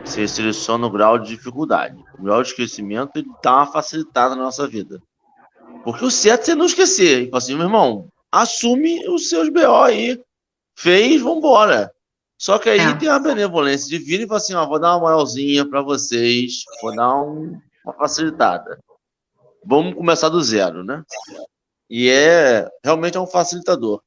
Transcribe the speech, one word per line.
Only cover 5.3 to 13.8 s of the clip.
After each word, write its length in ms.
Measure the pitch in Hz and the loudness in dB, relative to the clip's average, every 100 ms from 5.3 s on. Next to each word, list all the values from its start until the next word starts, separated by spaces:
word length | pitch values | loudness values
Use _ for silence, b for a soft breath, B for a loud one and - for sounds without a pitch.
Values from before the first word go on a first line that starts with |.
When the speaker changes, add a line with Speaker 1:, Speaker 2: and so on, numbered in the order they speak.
| _ _ _ - - | _ _ _ -20 -12
Speaker 1:
Porque 220 | 117 117 254 | -10 -4 -2
o 60 | |
certo 320 | - 208 233 | 2 4 4
é 20 | - | 2
você 100 | 330 | 0
não 100 | 359 | 0
esquecer. 600 | - 370 - 180 127 123 | 2 2 4 4 4 0
Tipo 120 | 127 | -4
assim, 180 | 123 143 | -4 -4
meu 100 | 170 | 0
irmão, 420 | 220 147 107 85 _ _ | 4 2 0 -10 _ _
assume 760 | 175 233 - 233 254 311 330 - | 0 0 0 0 2 0 -2 -2
os 200 | 349 - | -4 -2
seus 200 | 330 311 | -2 0
B 160 | 311 302 | 2 4
O 180 | 311 | 6
aí. 360 | 262 214 233 247 _ _ _ _ _ _ | 4 2 -2 -6 _ _ _ _ _ _
Fez, 460 | 165 185 233 311 | 2 4 6 2
vambora. 680 | 240 320 302 226 214 123 98 _ _ _ _ _ | 2 -2 4 6 6 2 0 _ _ _ _ _
Só 220 | - 208 | 0 0
que 100 | 226 | 2
aí 100 | 208 | 2
Speaker 2:
É. 160 | 160 151 | 2 0
Speaker 1:
tem 140 | 311 | 0
a 100 | 277 | 0
benevolência 680 | 294 233 202 170 143 139 | 0 -2 -2 0 0 -2